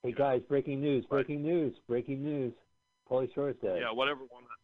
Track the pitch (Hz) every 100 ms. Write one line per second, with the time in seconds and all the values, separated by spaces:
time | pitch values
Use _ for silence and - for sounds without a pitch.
0 | 127 120 139 127 - 143 143 139 147 135
1 | 117 139 135 147 147 175 147 - - 120
2 | 120 135 147 147 127 120 _ _ _ _
3 | _ 127 131 - 143 123 104 90 120 113
4 | 135 139 131 123 123 -